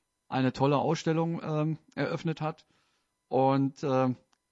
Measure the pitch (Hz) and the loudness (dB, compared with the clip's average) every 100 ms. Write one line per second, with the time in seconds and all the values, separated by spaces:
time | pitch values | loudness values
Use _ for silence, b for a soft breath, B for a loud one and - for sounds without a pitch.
0 | _ _ - 127 131 - 139 143 123 160 | _ _ -6 0 0 2 2 2 0 -2
1 | - 160 165 165 - 151 156 156 _ - | 0 0 -2 -4 -4 -2 -2 -4 _ -6
2 | 143 165 165 156 156 - _ _ _ _ | -4 -4 -4 -4 -6 -8 _ _ _ _
3 | _ _ _ 131 135 135 139 - 147 131 | _ _ _ 2 4 4 0 -2 0 2
4 | 131 120 _ _ _ | 2 -2 _ _ _